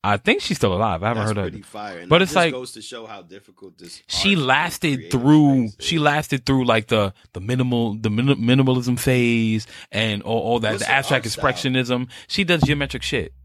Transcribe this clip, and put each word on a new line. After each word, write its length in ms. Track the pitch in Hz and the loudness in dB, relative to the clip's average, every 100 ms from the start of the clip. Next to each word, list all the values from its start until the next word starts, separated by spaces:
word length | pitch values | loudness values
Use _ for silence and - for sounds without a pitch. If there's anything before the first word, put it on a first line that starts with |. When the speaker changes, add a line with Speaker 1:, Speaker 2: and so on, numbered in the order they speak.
Speaker 1:
I 140 | 101 101 | 0 0
think 240 | - 339 | 2 0
she's 160 | - 175 | -2 0
still 160 | 107 | 0
alive. 300 | 92 110 85 | 2 0 -2
I 60 | 104 | -2
haven't 160 | 113 | -2
Speaker 2:
That's 60 | 107 104 | -2 -2
Speaker 1:
heard 20 | |
of 60 | 92 | -4
Speaker 2:
pretty 80 | 104 | -8
Speaker 1:
it. 80 | 98 | -16
Speaker 2:
fire. 320 | 107 104 87 | -14 -12 -14
And 100 | 87 | 2
Speaker 1:
But 100 | 165 | 2
Speaker 2:
that 40 | |
Speaker 1:
it's 80 | 190 | 4
Speaker 2:
just 40 | 156 | 2
Speaker 1:
like, 160 | 165 | 0
Speaker 2:
goes 200 | 127 127 | -2 -12
to 80 | 113 | -16
show 220 | - 120 | -16 -16
how 160 | 110 104 | -16 -18
difficult 560 | 87 95 _ 92 98 _ | -18 -20 _ _ -20 _
this 240 | 87 - _ | -20 -20 _
Speaker 1:
she 280 | - 196 190 | -2 2 2
Speaker 2:
art 80 | 131 | 2
Speaker 1:
lasted 500 | 135 170 - 165 131 | 2 0 -2 -2 -2
Speaker 2:
creative 240 | 85 131 | -2 0
Speaker 1:
through, 480 | 131 151 147 135 113 | 6 6 6 4 0
Speaker 2:
space 80 | - | -4
is. 40 | - | -4
Speaker 1:
she 120 | 160 | 0
lasted 480 | 147 147 - 139 - | 2 0 -2 -4 0
through, 180 | 135 | 2
like, 220 | 123 113 110 | 4 2 2
the, 260 | 110 117 - _ | 0 0 -4 _
the 60 | 92 | -10
minimal, 560 | 98 127 127 123 117 107 | -4 0 2 2 0 -2
the 120 | 110 | -2
min-, 200 | 107 135 139 | 0 2 2
minimalism 600 | 113 131 131 127 123 120 | 4 4 4 2 0 -2
phase 680 | 131 127 120 117 113 110 113 - - | 2 2 2 2 2 0 -4 -18 -8
and 300 | 107 110 104 | -4 -2 -2
all, 160 | - 117 | -2 -2
all 200 | 113 120 | 0 0
that, 100 | 110 | 0
Speaker 2:
What's 100 | 107 | -2
Speaker 1:
the 40 | 110 | 0
Speaker 2:
her 60 | 139 | 0
Speaker 1:
abstract 280 | 135 135 113 | 0 -2 -2
Speaker 2:
art 60 | |
style? 200 | - 139 | -2 -2
Speaker 1:
expressionism. 560 | - 135 127 123 123 127 - - | 0 -2 -2 0 -4 -4 -12 -8
She 160 | - | -4
does 180 | 175 170 | 0 2
geometric 400 | 143 143 139 123 | 2 0 -2 -6
shit 320 | - 127 78 - | -4 -4 -4 -12